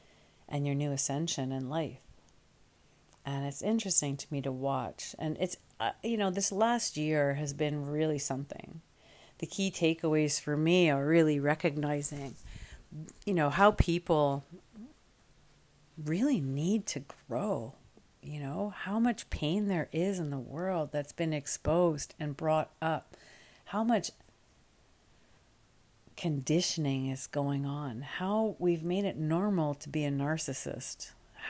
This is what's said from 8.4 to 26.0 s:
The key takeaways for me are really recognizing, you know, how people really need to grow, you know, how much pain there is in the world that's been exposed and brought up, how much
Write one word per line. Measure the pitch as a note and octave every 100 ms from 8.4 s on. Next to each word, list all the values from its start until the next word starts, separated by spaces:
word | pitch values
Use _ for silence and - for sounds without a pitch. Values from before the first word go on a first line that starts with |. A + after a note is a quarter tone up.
| C#3 - - D#3+ - _ - - - -
The | D#3+
key | - G3
takeaways | - E3 D#3+ D#3+ D#3 D3+ C#3
for | - D3
me | D#3+ F3+ E3+
are | C#3
really | C#3+ E3 D#3 D3
recognizing, | C#3+ D#3 E3 C#3+ D3 D3 C#3+ C#3+ C#3 - - - - - - D3+ D#3+ - -
you |
know, | F3+ D3
how | C3+ G3+
people | G3+ - E3+ - D#3 C#3+ C#3 - E3+ - A3 B3 D#4 _ _ _ _ - - _ _ - -
really | D3 E3 C#4 A#3+
need | C3+ C3+ E3 G#3+ -
to | C#3 C#3 - -
grow, | A#2+ G3+ D#3 A2+ - - - - _
you | C#3 D3+
know, | C#3 E3 G#3 F#3
how | F#3 G#3+
much | A#3 A3+ -
pain | - D3+ F#3 G#3
there | F3+ -
is | D#3+ F#3 F#3
in | D#3
the | C#3
world | A#2 C3+ F#3 F3+ D3
that's | D3 C#3+
been | - E3
exposed | D3+ C#3 - - D#3+ F3 D3 - -
and | D3+ C#3+
brought | D#3+ D#3 - _
up, | D#3+ D#3 - - - - - - -
how | G3+
much | A3+ A3+ - - - - _ _ _ _ _ _ _ - _ _ _ _ _ _ _ _